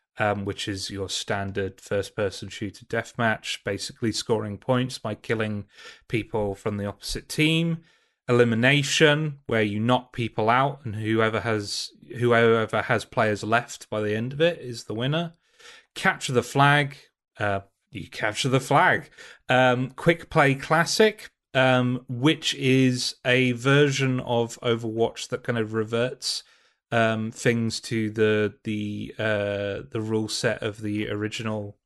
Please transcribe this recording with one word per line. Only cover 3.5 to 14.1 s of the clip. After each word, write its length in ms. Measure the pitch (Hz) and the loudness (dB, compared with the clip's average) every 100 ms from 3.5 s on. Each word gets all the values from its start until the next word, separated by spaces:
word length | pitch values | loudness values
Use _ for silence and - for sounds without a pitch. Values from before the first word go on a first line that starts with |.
| - | -8
basically 460 | - 101 - - 113 | -6 -6 -8 -6 -4
scoring 460 | - - 110 107 101 | -2 -2 -2 -2 -6
points 400 | - 127 127 - | -2 0 -2 -6
by 160 | 113 | -8
killing 520 | 104 - 113 110 104 98 - - - - | -8 -4 -2 -2 -6 -10 -16 -20 -20 -6
people 460 | 117 104 110 104 | -6 -4 -4 -4
from 240 | 98 - 104 | -4 -4 -4
the 80 | 101 | -6
opposite 420 | - - 120 - | -8 -8 -10 -6
team. 500 | - 156 160 170 165 - _ _ _ - | -2 2 2 0 -2 -8 _ _ _ 2
Elimination, 1080 | 123 120 113 127 143 143 - 156 147 156 143 - | 4 4 4 4 4 2 4 6 6 0 -6 -4
where 160 | 117 | 0
you 160 | 110 104 | 0 0
knock 320 | 117 123 123 | 2 2 0
people 360 | - 113 - 110 | -6 -6 0 2
out 300 | 123 139 139 | 4 2 -2
and 120 | 117 104 | -8 -6
whoever 440 | 110 110 110 110 | 0 2 2 0
has, 500 | 117 107 101 - - - - 117 | -2 -4 -4 -8 -8 -14 -16 -2
whoever 640 | 120 117 117 113 110 110 | 2 6 6 4 2 -2
has 220 | - 117 | 0 -2
players 380 | - - 110 101 | -2 -2 0 0
left 440 | 110 113 120 - - | 0 0 -2 -10 -8
by 100 | 107 | -4
the 140 | 107 | -2